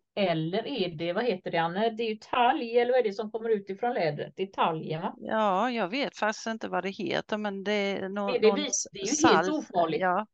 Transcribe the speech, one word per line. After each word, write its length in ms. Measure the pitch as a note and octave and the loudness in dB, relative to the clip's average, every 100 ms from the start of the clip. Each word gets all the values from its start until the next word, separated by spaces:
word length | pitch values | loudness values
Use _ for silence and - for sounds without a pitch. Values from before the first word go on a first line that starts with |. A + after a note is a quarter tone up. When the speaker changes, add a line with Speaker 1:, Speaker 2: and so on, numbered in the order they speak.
| _ | _
Speaker 1:
eller 520 | - F#3+ D#3+ D#3+ G3+ A3+ | -2 0 2 0 -2 -4
är 220 | C4+ F3 | -2 -2
det, 240 | D#3+ E3+ | -2 -2
vad 120 | F3+ | 0
heter 260 | B3 F#3 F3+ | 0 -2 -2
det, 80 | F3 | 0
Anne? 320 | E3 F3+ A3+ | 0 0 0
Det 120 | A3 | 0
är 60 | A3+ | -4
ju 60 | A3 | -4
talg, 640 | - C4 A#3+ D4 A#3 A#3 | -4 2 4 2 2 2
eller 140 | A#3+ | 4
vad 80 | B3+ | 4
är 40 | |
det 80 | A3 | 2
som 180 | G3 G#3+ | 0 -6
kommer 180 | A3 A3+ | -6 0
ut 200 | G#3+ G3 | 0 0
ifrån 240 | F#3+ A#3+ | -4 -2
lädret? 380 | B3 D#3+ D3 - - | 0 0 -2 -8 -6
Det 60 | |
är 40 | F#3+ | -8
talgen, 560 | - G3+ D#3+ - D#3 | 0 0 0 -4 -4
va? 120 | G3 - | -4 -8
Speaker 2:
Ja, 520 | A3 A3 G#3 F#3 B3 | -2 2 4 2 2
jag 180 | A#3 F3 | 0 -2
vet 280 | B3+ A3 - | -2 -4 -2
faktiskt 300 | G#3+ G#3+ A3+ | -2 -2 -6
inte 220 | A3 G3+ | -6 -4
vad 140 | F#3 | -2
det 60 | F#3 | -4
heter, 480 | G3 E3 C#3+ - G#3+ | -4 -2 -2 -2 -4
men 260 | G#3 G3 | -4 -4
det 80 | G3 | -2
är 360 | G#3 G3 G3 F#3+ | 0 0 -2 -4
nå-, 220 | G3+ G3+ | -4 -2
Speaker 1:
Det 60 | - | 4
är 20 | |
det 80 | G#3+ | 4
Speaker 2:
någon 80 | G3+ | 4
Speaker 1:
vit-, 300 | D4 - - | -2 -4 -6
det 60 | - | -6
är 40 | |
ju 40 | G3 | -4
Speaker 2:
salt, 260 | C#4+ C4+ F3 | 2 6 6
Speaker 1:
helt 140 | F3+ | 4
ofarligt. 500 | D4+ - F3 E3 D#3 | -2 -4 0 0 2
Speaker 2:
ja, 260 | F#3 F3+ G#3+ | 0 0 -2